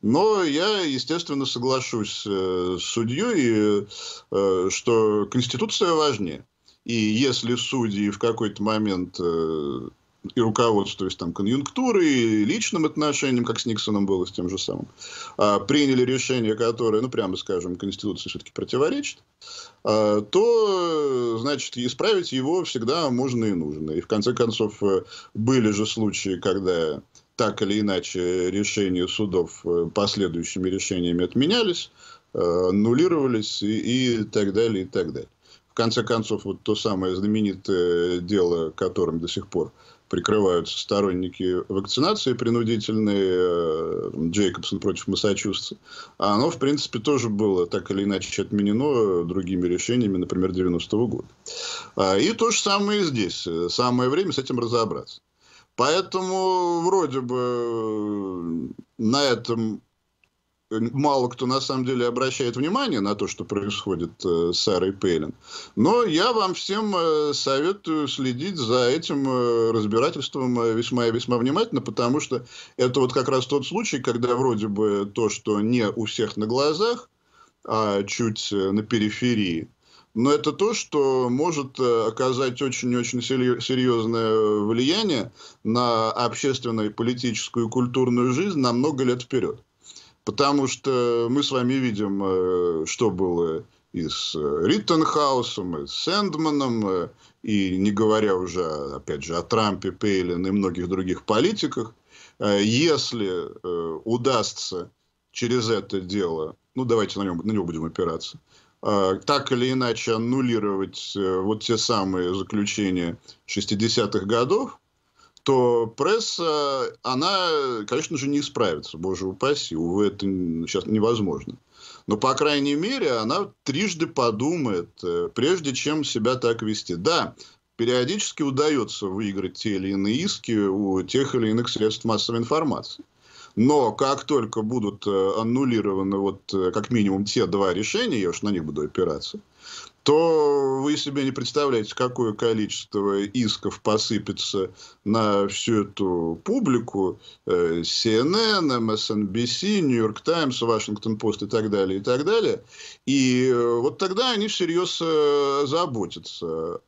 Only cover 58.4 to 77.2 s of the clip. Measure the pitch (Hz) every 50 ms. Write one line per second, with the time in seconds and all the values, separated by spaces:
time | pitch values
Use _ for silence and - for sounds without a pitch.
58.4 | 85 85 82 80 - - - - - _ _ - 113 107 123 143 143 135 120 107
59.4 | 120 - 117 117 113 110 101 - _ _ _ _ _ _ _ _ _ _ _ _
60.4 | _ _ _ _ _ _ 110 110 113 117 117 135 143 147 139 135 123 120 123 -
61.4 | 131 123 131 135 131 - 135 131 127 123 135 123 120 120 120 123 131 131 123 -
62.4 | 135 120 117 123 135 160 202 262 285 240 156 110 98 98 104 - 107 92 - -
63.4 | 98 - 101 101 101 104 98 - - 104 95 80 85 82 - _ - 95 87 87
64.4 | 87 85 87 - - - 98 90 90 95 98 95 - 95 85 78 76 78 - _
65.4 | _ - - - - - _ - 113 165 220 240 240 208 151 160 190 247 247 220
66.4 | 202 185 175 - - - 196 214 220 214 196 180 165 165 156 151 151 147 139 -
67.4 | - 139 135 135 147 175 202 202 _ 165 160 156 147 131 - - 135 131 123 123
68.4 | 151 196 196 160 127 110 120 127 123 120 131 165 - - 170 143 135 135 127 127
69.4 | 123 120 117 117 113 113 113 113 107 107 107 113 127 160 175 143 135 - - 143
70.4 | 131 123 123 120 117 117 110 113 120 117 123 123 120 117 113 117 117 120 120 120
71.4 | 117 131 147 185 226 233 - 135 - - 107 - 120 120 131 147 143 - 131 117
72.4 | 127 - - - - - _ - 123 127 127 139 131 120 123 139 127 127 131 131
73.4 | 123 - 143 143 123 - 170 214 240 - - 131 - - 117 120 120 123 - -
74.4 | 135 131 117 104 107 110 101 101 107 107 101 101 101 104 101 - 113 104 - -
75.4 | _ 113 107 104 104 110 123 123 110 101 - - 110 104 - - 110 104 - 104
76.4 | 107 110 120 127 139 151 156 165 214 233 240 240 - _ _ _